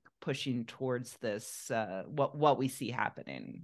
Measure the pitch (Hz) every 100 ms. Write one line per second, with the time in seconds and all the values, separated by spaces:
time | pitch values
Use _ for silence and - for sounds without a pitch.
0 | - _ - 135 139 123 117 - 131 123
1 | 123 - 113 104 - - - 117 104 95
2 | - 147 139 147 147 131 131 - 104 123
3 | 107 - - 67 - -